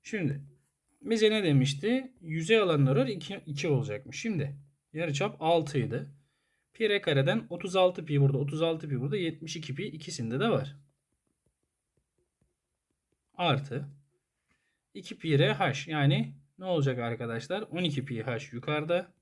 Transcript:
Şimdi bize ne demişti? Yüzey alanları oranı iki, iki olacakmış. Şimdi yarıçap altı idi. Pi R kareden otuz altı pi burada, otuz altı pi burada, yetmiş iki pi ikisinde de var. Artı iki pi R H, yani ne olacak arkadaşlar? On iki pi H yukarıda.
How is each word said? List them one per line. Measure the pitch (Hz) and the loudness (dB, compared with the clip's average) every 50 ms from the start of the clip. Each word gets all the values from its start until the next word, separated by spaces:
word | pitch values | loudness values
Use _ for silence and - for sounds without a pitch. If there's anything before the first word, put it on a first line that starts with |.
Şimdi | _ - 226 208 170 131 143 - - - - _ _ _ _ _ _ _ _ _ | _ -6 -4 -2 -2 -2 -2 -4 -10 -16 -20 _ _ _ _ _ _ _ _ _
bize | - 196 226 220 220 214 | -4 -2 2 4 4 4
ne | 214 220 | 4 4
demişti? | 196 165 143 143 135 - - - 175 214 247 262 262 254 _ _ | 2 4 6 6 4 4 0 -2 0 0 0 0 -2 -8 _ _
Yüzey | 170 160 156 165 160 165 226 220 | -10 -6 -4 -4 2 4 4 4
alanları | 202 180 156 143 139 135 135 214 | 6 4 4 4 4 4 4 2
oranı | 269 254 | 2 0
iki, | 208 175 - - 294 - - | -2 -8 -8 -10 -10 -10 -8
iki | 156 143 143 - 165 | -10 -8 -4 0 0
olacakmış. | 143 123 110 104 104 104 - - - - | 2 0 0 -2 -6 -8 -8 -12 -12 -8
Şimdi | - 226 202 160 117 - - - - _ _ _ _ _ | -6 -4 -2 -2 -4 -4 -8 -12 -18 _ _ _ _ _
yarıçap | - 151 170 165 139 143 185 214 147 - | -8 -6 -4 -4 -2 -2 -2 -2 -2 -2
altı | 160 160 170 170 156 143 - 139 | 2 4 4 4 2 2 0 -2
idi. | 110 104 120 127 - - - _ _ _ _ _ _ _ _ _ _ _ | 0 0 -4 -6 -8 -10 -16 _ _ _ _ _ _ _ _ _ _ _
Pi | _ - 226 208 | _ -2 0 0
R | 208 196 | 0 0
kareden | - 175 147 135 135 165 202 226 - - | 0 2 2 4 4 4 2 0 -2 -6
otuz | 175 - - 190 180 | -10 -8 -8 -2 4
altı | 190 185 180 180 - 165 | 4 4 4 4 0 -4
pi | 147 147 143 | 0 4 6
burada, | 139 135 - - | 6 6 6 4
otuz | 147 143 147 156 | 0 0 0 0
altı | 165 165 165 160 165 147 | 0 0 0 -2 -4 -4
pi | 139 117 | -4 -2
burada, | 123 143 214 | -2 -2 -2
yetmiş | 202 175 165 156 - 160 156 - | 0 -2 -2 -4 -6 -12 -10 -10
iki | 175 151 - 127 | -10 -8 -8 -6
pi | - 196 | -6 -6
ikisinde | 214 - 151 - - - - 117 110 117 139 | -8 -8 -10 -12 -10 -8 -6 -4 -2 -2 0
de | 202 233 | 2 2
var. | 190 - - - - - _ _ _ _ _ _ _ _ _ _ _ _ _ _ _ _ _ _ _ _ _ _ _ _ _ _ _ _ _ _ _ _ _ _ _ _ _ _ _ _ _ _ _ _ _ _ _ _ _ _ _ | 2 2 0 -4 -10 -16 _ _ _ _ _ _ _ _ _ _ _ _ _ _ _ _ _ _ _ _ _ _ _ _ _ _ _ _ _ _ _ _ _ _ _ _ _ _ _ _ _ _ _ _ _ _ _ _ _ _ _
Artı | - 180 165 131 - - - - - - - - - _ _ _ _ _ _ _ _ _ _ _ _ _ _ _ _ _ _ _ | -2 2 2 2 2 0 -4 -8 -8 -8 -10 -14 -20 _ _ _ _ _ _ _ _ _ _ _ _ _ _ _ _ _ _ _
iki | 202 185 - - - | -18 -14 -14 -14 -8
pi | - 165 147 135 | -2 0 4 4
R | 165 208 | 4 4
H, | 214 - 190 - - - - - | 2 2 0 0 0 -4 -6 -4
yani | 156 151 139 139 170 208 226 - - - _ _ _ - | -2 2 4 4 4 2 0 -4 -8 -18 _ _ _ -12
ne | 185 | -4
olacak | 185 180 160 135 135 127 123 | 0 0 2 2 0 0 -2
arkadaşlar? | 117 117 117 113 120 117 113 113 - - 180 208 | -2 -4 -4 -4 -4 -4 -4 -6 -4 -6 -6 -6
On | 220 - - 175 | -6 -8 -6 -2
iki | 180 165 143 135 - | -2 -2 -2 -4 -6
pi | - 123 113 | -4 -6 -6
H | 113 131 120 110 - - | -4 -4 -4 -6 -6 -10
yukarıda. | - 123 - - 151 151 156 160 175 180 185 - _ _ | -12 -10 -6 -4 -4 -4 0 0 -2 -2 -2 -6 _ _